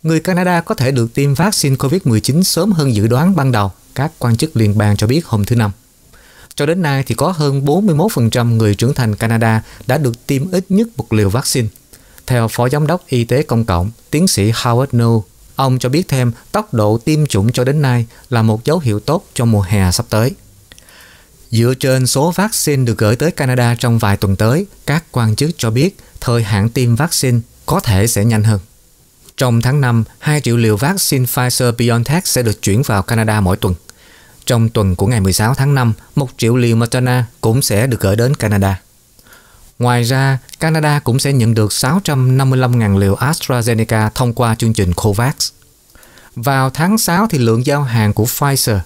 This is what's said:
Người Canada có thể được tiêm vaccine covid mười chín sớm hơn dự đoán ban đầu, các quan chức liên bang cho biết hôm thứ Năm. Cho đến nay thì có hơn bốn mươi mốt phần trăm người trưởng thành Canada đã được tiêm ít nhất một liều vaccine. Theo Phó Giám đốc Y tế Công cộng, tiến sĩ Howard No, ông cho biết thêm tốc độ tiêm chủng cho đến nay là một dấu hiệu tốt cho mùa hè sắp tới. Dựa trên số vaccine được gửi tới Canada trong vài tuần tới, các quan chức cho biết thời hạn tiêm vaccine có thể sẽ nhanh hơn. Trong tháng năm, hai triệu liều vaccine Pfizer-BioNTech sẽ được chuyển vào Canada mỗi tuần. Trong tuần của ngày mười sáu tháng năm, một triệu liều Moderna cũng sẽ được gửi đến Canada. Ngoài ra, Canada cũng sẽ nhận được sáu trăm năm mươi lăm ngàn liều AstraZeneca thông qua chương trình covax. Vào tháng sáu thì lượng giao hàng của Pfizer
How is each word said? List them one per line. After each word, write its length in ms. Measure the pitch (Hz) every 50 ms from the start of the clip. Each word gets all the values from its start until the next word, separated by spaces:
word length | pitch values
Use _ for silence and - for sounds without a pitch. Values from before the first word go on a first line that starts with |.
Người 180 | - 160 165 156
Canada 400 | 160 - 185 180 185 180 175 165
có 140 | - - -
thể 160 | - 123 127
được 240 | 143 123 117 113 -
tiêm 200 | 139 139 143 139
vaccine 420 | 127 165 214 - - - 139 135
covid 240 | 127 - 131 147 185 -
mười 160 | - 113 107
chín 240 | - - 127 165 185
sớm 280 | - - 165 175 220
hơn 220 | 196 160 147 135 117
dự 120 | 107 101
đoán 300 | 113 123 127 160 185 196
ban 160 | 160 131 135
đầu, 200 | 120 107 101 95 - - - - -
các 180 | - 135 160 - -
quan 180 | 131 120 113
chức 200 | 117 156 160 -
liên 220 | 113 110 104 101 107
bang 180 | 104 104 104
cho 100 | - 139
biết 200 | 123 131 165 165
hôm 180 | - - 104 101
thứ 120 | - 123
Năm. 140 | 120 113 101 95 - _ _ _ _ _ - - - - - - - - - -
Cho 120 | - 147
đến 160 | 143 170 190
nay 200 | 175 147 139 135 135
thì 80 | - 117
có 160 | - 143 165
hơn 340 | 190 156 151 143 139 139 135
bốn 220 | 147 147 185 214
mươi 80 | 208 156
mốt 180 | 143 175 226
phần 180 | - - 117 110
trăm 280 | - 127 117 120 117 113
người 160 | 113 104 104
trưởng 200 | - 117 117 147
thành 200 | - 123 113 104
Canada 460 | 95 - 110 113 113 117 113 110 110 113 - - - -
đã 120 | 113 127 147
được 280 | 151 123 113 - -
tiêm 240 | - 139 131 143 185
ít 140 | 185 175 180 _
nhất 200 | 185 196 233 233 -
một 160 | - 220 -
liều 180 | - 110 104 98
vaccine. 380 | 92 127 139 - - 139 113 104 - - _ _ - - - - - - -
Theo 220 | - 127 120 113 110
Phó 200 | - - 123 127
Giám 180 | 135 147 156
đốc 200 | 143 170 180 -
Y 180 | - 135 123 117
tế 180 | - 123 139
Công 220 | 156 - 120 117 113
cộng, 260 | - 92 85 87 107 113 - - -
tiến 180 | - 147 180 185
sĩ 220 | - - 98 107
Howard 360 | 113 - - 123 117 120 135 135
No, 280 | - 117 117 117 117 113 101 - _ - - - -
ông 220 | - 139 135 127 127
cho 100 | 131 127
biết 200 | 131 160 185 -
thêm 240 | 143 131 127 123 117 - - -
tốc 220 | - 208 214 - -
độ 240 | 113 107 104 110 113
tiêm 280 | - 151 156 156 151
chủng 260 | - - 98 98 120
cho 120 | 123 - 127
đến 180 | - - 156
nay 240 | 147 131 123 120 113 117 - - - _
là 120 | 123 113
một 220 | 110 110 107 110 117
dấu 140 | 143 156 185
hiệu 220 | 151 120 104 104
tốt 280 | - - 143 - - - -
cho 100 | - 120
mùa 180 | 117 110 101
hè 280 | 98 87 107 101 95 90
sắp 160 | 87 - 110 -
tới. 240 | - 107 113 135 190 - - - - - _ _ - - - - - - - - - - - _ - - - -
Dựa 240 | 113 113 117 120 131 127
trên 260 | - 135 131 131 127
số 240 | 120 - 131 147 175
vaccine 540 | 170 - 190 220 - - - 156 147 131 131
được 140 | 117 110 -
gửi 180 | 113 104 120
tới 140 | 120 147 165
Canada 440 | 175 - 143 127 127 120 120 120 120
trong 240 | - - 123 117 113
vài 180 | 113 101 101
tuần 200 | - - 101 98
tới, 300 | - 107 110 123 165 202 - - - -
các 180 | - 143 165 - _
quan 240 | - 131 117 110 110
chức 140 | - 139 156 175 -
cho 120 | - 113
biết 260 | 110 123 147 196 - - - - _ -
thời 220 | - - 120 120
hạn 260 | 113 98 110 101 98 113
tiêm 260 | 117 139 123 120 117
vaccine 460 | 113 147 170 - - - 131 120 117 117 - - - -
có 140 | - 147 190
thể 260 | - 117 101 92 104
sẽ 180 | 117 - 101 101
nhanh 200 | 120 113 107 104
hơn. 160 | 110 107 98 - _ _ _ _ _ _ _ _ _ _ _ - - _
Trong 240 | - 135 127 117 117
tháng 200 | 117 127 139 147
năm, 240 | 139 123 117 113 113 - - _
hai 220 | - 156 151 151
triệu 160 | - 120 117
liều 200 | 120 117 110 107
vaccine 480 | 101 131 151 196 190 - - 156 135 127
Pfizer-BioNTech 960 | 123 - 143 123 123 - - 131 120 113 - 117 120 117 117 117 - 143 175 -
sẽ 180 | - - 127
được 200 | 120 113 101 -
chuyển 200 | - 107 98 104
vào 200 | - - 110 98
Canada 380 | 92 - 120 113 110 110 107 107
mỗi 160 | 101 90 95
tuần. 180 | - - 101 90 - _ - _ _ - - - - - - - - -
Trong 220 | - 127 113 113 113
tuần 280 | - 117 104 95 90
của 100 | - 101
ngày 140 | 101 127 110
mười 120 | 92 95
sáu 220 | 87 - 107 113 139
tháng 200 | - 135 143 143
năm, 180 | 135 123 113 107 - - - -
một 140 | 147 139 123 - -
triệu 180 | 127 113 120
liều 200 | 127 120 117 113
Moderna 500 | 113 117 113 - 127 123 127 123 127 120 113 - _
cũng 220 | - 113 113 135
sẽ 240 | 143 - 110 98 120
được 140 | 135 120 -
gửi 160 | - 98 98
đến 180 | 110 117 127 147
Canada. 460 | - - 104 104 101 98 95 95 92 _ _ _ _ _ _ _ - _ - - - _ _ - - - - _ _
Ngoài 240 | 120 123 120 120
ra, 360 | 120 117 135 131 135 135 135 127 - - - -
Canada 380 | - 160 160 160 151 151 147 143
cũng 200 | - - 117 135
sẽ 140 | - 139
nhận 220 | 139 131 113 113 113
được 180 | 113 110 101
sáu 280 | - - - 127 151 196 196
trăm 340 | - 147 135 127 127 127 135
năm 120 | 135 131
mươi 80 | 131 131
lăm 200 | 127 123 123 120
ngàn 180 | 113 101 98
liều 180 | 98 101 95 98
AstraZeneca 960 | - 123 139 165 - - - 131 123 110 123 117 110 110 - 117 110 110 107 -
thông 200 | - 131 120 117
qua 200 | - 123 117 110
chương 180 | - 123 113
trình 220 | 110 - 98 87 85
covax. 400 | - - 107 101 101 120 135 151 - - - - - - _ _ _ _ _ _ - - - - - - - -
Vào 340 | - 113 139 139 135 127 131
tháng 280 | - - 160 180 214 220
sáu 280 | - - 170 185 214 226
thì 80 | 185 135
lượng 280 | 120 113 113 113 123
giao 160 | 147 143 147
hàng 300 | 143 123 113 117 107 104
của 120 | 101 - 107
Pfizer 540 | 123 - - 147 143 139 127 - 131 110 95 87